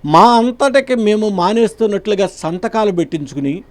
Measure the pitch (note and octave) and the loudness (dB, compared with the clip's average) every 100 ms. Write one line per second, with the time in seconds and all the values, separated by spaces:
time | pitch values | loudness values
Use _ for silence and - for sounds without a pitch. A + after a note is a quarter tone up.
0 | D3+ D#3+ A3+ A#3 A#3+ A#3+ C#4 C4+ C4 B3+ | 4 4 6 4 0 0 0 0 0 0
1 | G#3 G#3+ G#3+ F#3+ F3 A3+ A3 - A3 G3+ | 0 0 -2 -2 0 0 0 0 -2 -2
2 | G#3+ G3 F#3 - D#3+ F3+ F#3+ A3 G#3 F3 | -2 -2 -2 -4 -8 -6 -4 -2 -2 -2
3 | D#3+ D#3+ C#3+ C3 C#3 E3 - | -4 -6 -8 -6 -6 -6 -12